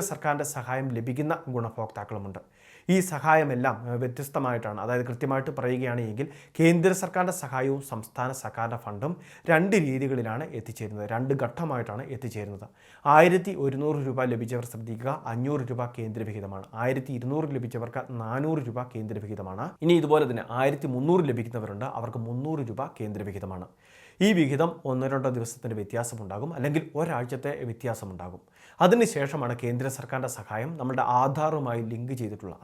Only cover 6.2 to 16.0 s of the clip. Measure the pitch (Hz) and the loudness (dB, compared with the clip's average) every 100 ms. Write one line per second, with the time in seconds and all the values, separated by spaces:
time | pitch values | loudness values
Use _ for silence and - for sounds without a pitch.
6.2 | 143 - - - 165 170 185 185 185 185 | -6 -8 -6 4 6 8 6 4 0 0
7.2 | 180 175 131 131 135 139 135 113 104 - | 0 -2 -4 -2 0 -2 -4 -8 -8 -4
8.2 | 123 123 107 - 117 117 - 104 139 175 | -4 -4 -8 -4 -4 -4 -8 -6 -6 -6
9.2 | - - - 160 190 202 147 131 135 131 | -12 -6 4 4 6 4 4 0 0 0
10.2 | 113 117 165 131 107 107 107 107 104 113 | -2 -4 -6 -8 -10 -8 -8 -6 -4 -2
11.2 | 131 135 127 - 165 127 113 104 151 127 | 0 0 0 -2 -2 -2 -4 -6 -8 -8
12.2 | 120 107 104 98 107 _ - - 143 151 | -8 -6 -8 -10 -14 _ -20 -2 8 10
13.2 | 175 185 185 170 139 127 147 147 135 127 | 10 8 2 -2 0 0 0 0 0 0
14.2 | 127 117 117 123 120 113 113 113 127 151 | 0 0 -2 -4 -6 -8 -10 -6 -4 -4
15.2 | - 117 131 147 120 123 120 120 | -4 -2 0 0 -2 -4 -4 -6